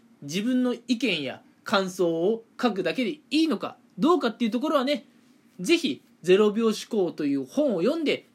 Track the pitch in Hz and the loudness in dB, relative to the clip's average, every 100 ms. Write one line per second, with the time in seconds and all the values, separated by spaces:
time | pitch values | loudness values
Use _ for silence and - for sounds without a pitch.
0 | _ _ 143 180 226 254 247 240 - 233 | _ _ -8 -4 -2 0 0 -2 -2 -2
1 | 247 165 131 107 - _ - 196 190 180 | 0 -2 -4 -10 -16 _ -2 0 0 0
2 | 170 165 180 226 - - 247 196 214 247 | 0 2 0 0 -4 -2 -2 0 -2 -2
3 | 226 147 - 302 320 226 - - _ - | -4 -6 -4 0 0 0 -6 -12 _ 0
4 | 262 277 247 226 226 233 311 294 254 294 | 2 4 0 -2 -2 -2 0 0 0 -2
5 | - _ _ _ _ - 185 330 240 123 | -6 _ _ _ _ -8 0 0 0 -6
6 | - _ 160 190 208 202 226 214 - 220 | -12 _ 4 4 4 2 0 -2 -4 -2
7 | 175 151 147 139 131 - 294 185 202 330 | -2 -2 -2 -2 -4 0 0 2 0 0
8 | 277 151 - | -2 -4 -6